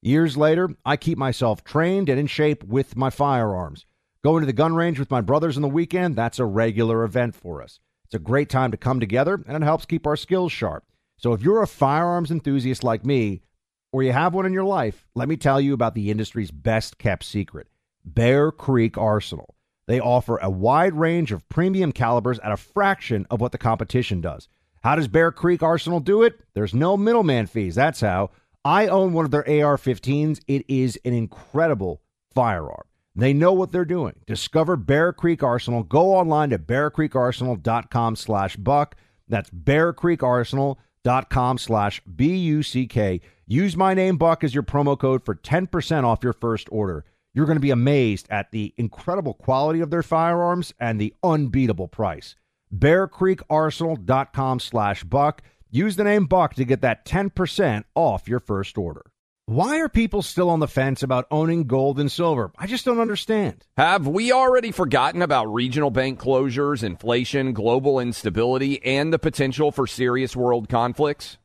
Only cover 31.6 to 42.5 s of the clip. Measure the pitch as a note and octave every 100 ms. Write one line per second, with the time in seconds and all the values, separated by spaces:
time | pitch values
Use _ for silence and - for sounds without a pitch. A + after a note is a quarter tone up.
31.6 | E3 B2+ F#2+ D2+ _ _ _ - A#2+ F#2
32.6 | D2+ G1+ - _ _ - B2 C#3 E3+ F#3+
33.6 | F#3 F3+ E3+ F3+ B2 - - A2 - D#3+
34.6 | D#3+ F3 E2+ D3 E3+ F3 E3+ E3 C3+ A#2+
35.6 | - A#2+ F#2+ D3 F#3 F#3+ E3+ D3+ D3+ G#2+
36.6 | D#2 B2 D3 - D#3 C3 B2 A#2+ B2+ A2+
37.6 | D#2 A2+ A2 B2 A#2 A2 - G#2 G2 -
38.6 | G2 C#3+ D3 - _ _ _ A2 - F2
39.6 | E2 C#3+ E3+ - F3 E3 B2+ B2 A#2 C3+
40.6 | C#3 C3+ _ _ B2 B2+ B2+ - B2 B2+
41.6 | - A2+ G#2 - - E2 C#3 F#3 E3+